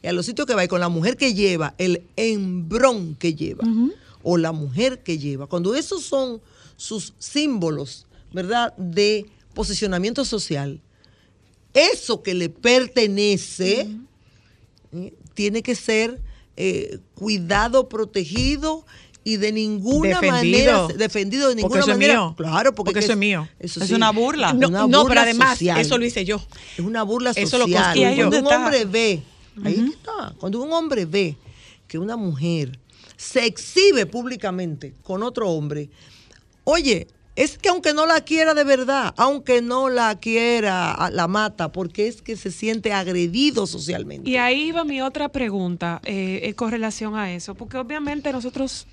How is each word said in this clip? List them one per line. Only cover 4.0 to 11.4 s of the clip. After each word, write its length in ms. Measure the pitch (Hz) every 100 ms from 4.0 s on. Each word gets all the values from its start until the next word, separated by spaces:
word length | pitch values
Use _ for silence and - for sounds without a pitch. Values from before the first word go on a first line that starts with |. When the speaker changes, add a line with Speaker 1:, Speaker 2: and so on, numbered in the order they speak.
| - -
Speaker 1:
o 120 | - 175
la 120 | 160
mujer 540 | 160 143 131 254 254
que 140 | - 160
lleva. 280 | 143 135 139
Cuando 300 | 175 180 262
esos 260 | 320 381
son 380 | - 269 262 226 _ _ - _
sus 380 | - 214 - _
símbolos, 880 | - 294 302 233 165 147 139 - _ - -
¿verdad?, 420 | 180 185 240 233 -
de 500 | 180 170 208 214 208 _ _
posicionamiento 680 | - 220 175 208 180 196 240
social, 560 | 262 214 - 143 143 - _ _ _ _ _ _